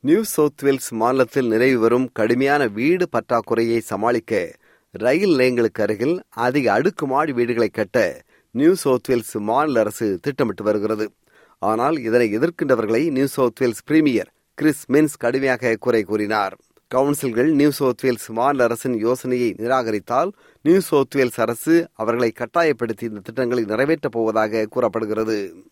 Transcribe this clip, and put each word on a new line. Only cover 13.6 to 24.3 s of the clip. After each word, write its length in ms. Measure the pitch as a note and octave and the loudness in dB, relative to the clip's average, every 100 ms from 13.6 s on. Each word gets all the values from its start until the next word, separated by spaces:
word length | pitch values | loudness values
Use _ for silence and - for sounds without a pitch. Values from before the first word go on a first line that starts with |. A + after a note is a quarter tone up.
| B2+ A2 | -2 -2
பிரீமியர் 500 | - D#3 D3+ A2+ F2+ _ _ | 0 2 2 0 -4 _ _
கிறிஸ் 320 | - D3+ C#3 - | -2 -2 -2 0
மின்ஸ் 300 | C3+ D#3 - | 2 2 0
கடுமையாக 580 | A#2+ C3 C3+ B2+ B2 A2+ | -2 0 0 0 0 -2
குறை 240 | B2 A2+ | 0 0
கூறினார். 540 | F#2+ G#2+ G#2 G#2+ G2 - _ _ _ B2+ | 0 -2 0 -2 -2 -6 _ _ _ 0
கவுன்சில்கள் 560 | C#3 C#3 C3+ A2+ C#3+ | 0 0 -2 0 2
நியூ 180 | D3+ D3 | 4 2
சவுத் 320 | C#3 C3+ B2 | 2 -2 0
வேல்ஸ் 280 | C3 A#2 - | -2 -2 -6
மாநில 340 | A2+ B2+ C#3+ | -2 0 2
அரசின் 340 | A#2 A#2 C3+ A#2 | 0 0 -4 -2
யோசனையை 580 | A2+ B2+ B2+ B2 A#2+ F#2+ | 0 -2 -2 -2 -2 -4
நிராகரித்தால் 720 | A2+ C3 A2+ G#2+ - A#2+ F3 - _ _ | -2 -2 -2 -4 -2 -2 -2 -6 _ _
நியூ 180 | D3 F#3 | 2 2
சவுத் 360 | F3+ D3 C3+ C#3 | 4 0 2 0
வேல்ஸ் 260 | B2+ - | 0 0
அரசு 480 | A2+ A#2 - E3 - | -4 -2 2 2 2
அவர்களை 380 | - A2 A#2 A#2+ | -6 -2 0 0
கட்டாயப்படுத்தி 720 | - A#2+ F3 E3 B2 A#2+ A2 A#2 | -2 -4 0 0 0 -4 -6 -8
இந்த 140 | G#2+ | -10
திட்டங்களை 440 | G2 A2+ B2 B2 | -12 -4 -2 -2
நிறைவேற்றப் 480 | G#2+ A2 C#3 D#3+ C#3 | -2 0 0 0 -2
போவதாக 540 | A#2 A2 | -2 0